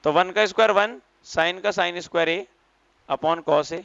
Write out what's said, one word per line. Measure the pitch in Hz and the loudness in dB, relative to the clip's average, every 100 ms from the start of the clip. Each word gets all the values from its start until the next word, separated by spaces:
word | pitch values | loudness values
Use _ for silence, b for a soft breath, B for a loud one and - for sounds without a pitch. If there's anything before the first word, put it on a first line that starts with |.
तो | 151 | 2
वन | 151 185 | 2 2
का | 185 214 | 0 0
स्क्वायर | 202 220 | 2 4
वन, | 202 208 247 _ _ - | 4 0 -4 _ _ -6
sine | - 165 185 | -2 -2 0
का | 202 | -4
sine | 196 175 175 | -2 -2 -4
square | 165 170 165 | -4 -2 0
A | 170 - _ _ _ _ _ - | -2 -6 _ _ _ _ _ -6
upon | 135 156 165 151 | -2 0 -2 2
cos | 147 143 | 0 0
A। | 165 | -10